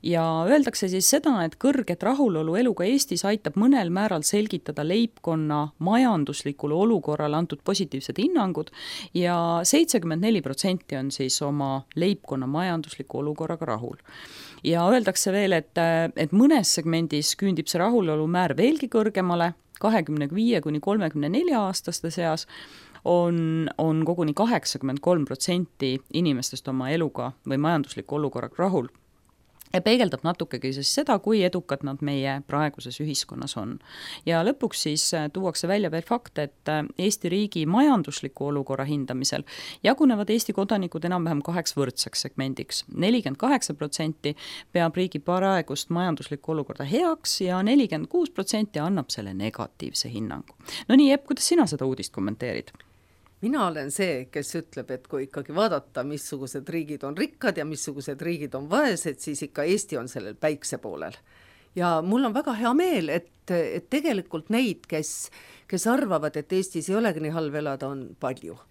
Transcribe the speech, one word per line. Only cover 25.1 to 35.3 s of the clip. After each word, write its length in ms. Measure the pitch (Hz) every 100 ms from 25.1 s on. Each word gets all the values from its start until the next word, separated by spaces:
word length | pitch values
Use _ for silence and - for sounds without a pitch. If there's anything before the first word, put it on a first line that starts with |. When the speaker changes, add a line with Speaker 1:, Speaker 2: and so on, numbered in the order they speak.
| 175
Speaker 1:
protsenti 720 | 139 - - 175 175 _ 135 131 -
inimestest 560 | - 170 131 127 127 -
oma 220 | 131 131
eluga 420 | 160 156 - 123 - -
või 100 | 135
majandusliku 600 | 151 165 135 - - 147
olukorraga 420 | 143 - 120 -
rahul. 280 | 185 180 120 _ _ _ _ _ _ _ -
Ja 80 | 185
peegeldab 400 | 196 247 208 -
natukegi 480 | 165 175 165 123 131 135
siis 140 | 135
seda, 220 | - 294 214
kui 140 | - 220 185
edukad 340 | 180 - 139 143
nad 140 | 139
meie 300 | 147 139 135 139
praeguses 540 | 139 143 151 143 123 123
ühiskonnas 540 | 151 139 - - - -
on. 220 | 90 - - - - - -
Ja 140 | 165
lõpuks 380 | 185 277 - -
siis, 220 | 156 151 - 165
äh, 140 | 151